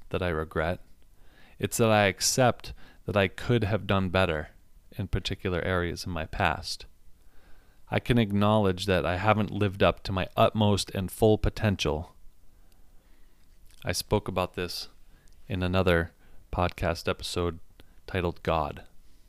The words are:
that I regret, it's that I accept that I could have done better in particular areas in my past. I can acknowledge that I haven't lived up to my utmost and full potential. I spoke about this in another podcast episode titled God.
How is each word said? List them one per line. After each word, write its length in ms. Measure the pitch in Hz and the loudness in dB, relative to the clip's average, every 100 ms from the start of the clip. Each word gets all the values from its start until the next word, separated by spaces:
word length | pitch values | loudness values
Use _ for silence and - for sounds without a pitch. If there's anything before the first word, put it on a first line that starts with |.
| - | -6
that 120 | 92 | -4
I 80 | 90 | -2
regret, 500 | 80 80 - 80 90 - - - - - - - - | -2 -2 -2 -2 -4 -10 -20 -20 -20 -20 -20 -20 -8
it's 200 | 107 - | -4 2
that 120 | 113 | 4
I 140 | 104 | 6
accept 680 | 101 - - - 123 - - - - - - | 4 2 0 4 4 2 -6 -14 -18 -14 -2
that 120 | 101 | 2
I 100 | 95 | 0
could 340 | - - 120 | 0 0 2
have 240 | 101 104 101 | 2 -2 0
done 220 | 98 95 | 0 2
better 400 | 92 92 78 78 - - - - - | 2 2 0 -4 -14 -20 -20 -14 -10
in 100 | 95 | -4
particular 540 | 98 - 95 98 87 | -4 -4 -6 -2 -2
areas 440 | 92 92 87 - - | 0 0 -2 -4 -6
in 60 | |
my 140 | 82 80 | -6 -6
past. 600 | - 90 78 - - - - - - - - - - - - - | -2 0 -2 -8 -12 -14 -20 -20 -20 -20 -20 -18 -20 -20 -20 -6
I 80 | 107 | -2
can 180 | - 120 | 2 2
acknowledge 680 | 107 101 104 110 98 90 98 | 2 2 4 4 2 0 0
that 180 | 92 71 | 0 0
I 120 | 90 | 0
haven't 340 | 104 107 104 | 2 2 0
lived 320 | 101 101 98 | -2 -2 2
up 180 | 92 - | 2 2
to 80 | - | -2
my 160 | 95 - - | -4 0 2
utmost 540 | 113 110 104 98 - | 2 4 2 2 -2
and 200 | 101 92 | -6 -6
full 260 | - 110 107 | 2 2 4
potential. 800 | 104 - 107 95 78 76 90 - - - - - - - - - - - - - - - - - | 0 0 0 0 0 -2 -6 -16 -20 -20 -20 -20 -20 -20 -20 -20 -20 -20 -20 -20 -20 -20 -20 -10
I 80 | - | -6
spoke 360 | 90 - 107 - | -4 0 -2 2
about 280 | 92 90 - | 0 0 -2
this 320 | 87 - - - - - - - - | -6 -6 -12 -16 -20 -20 -20 -16 -6
in 140 | 92 | -2
another 500 | 90 92 92 85 82 - - - - | 0 2 4 4 2 -6 -20 -20 -8
podcast 560 | - 87 - 82 85 - | -2 -2 -2 -4 -2 -4
episode 520 | 90 - 90 87 82 - - - - - | -6 -4 -4 -4 -4 -12 -20 -20 -20 -8
titled 340 | 95 87 - | -4 -2 -2
God. 420 | - 82 73 - - - - - | -2 0 -2 -8 -16 -20 -20 -20